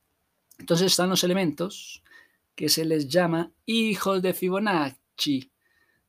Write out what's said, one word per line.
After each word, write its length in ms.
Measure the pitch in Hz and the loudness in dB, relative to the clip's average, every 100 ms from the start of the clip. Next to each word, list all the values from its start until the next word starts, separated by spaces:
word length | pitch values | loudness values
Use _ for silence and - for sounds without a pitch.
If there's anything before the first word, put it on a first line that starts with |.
| _ _ _ _ _ - | _ _ _ _ _ -10
Entonces 300 | - 170 185 | 0 2 4
están 200 | - 180 | 2 2
los 160 | 185 | 2
elementos 760 | 180 190 180 143 165 - - - _ - - _ _ | 0 2 0 -2 -6 -8 -16 -18 _ -20 -20 _ _
que 140 | - 151 | -6 -2
se 160 | 151 | 0
les 240 | 160 156 135 | 0 0 2
llama 440 | 170 170 165 170 _ | 2 2 0 -4 _
hijos 560 | - 226 220 190 196 190 | -2 0 0 0 0 0
de 140 | 185 | 0
Fibonacci. 1160 | 175 185 190 214 175 139 - _ - 151 135 - _ _ _ _ _ | 0 -2 0 0 0 0 -6 _ -6 -2 -2 -4 _ _ _ _ _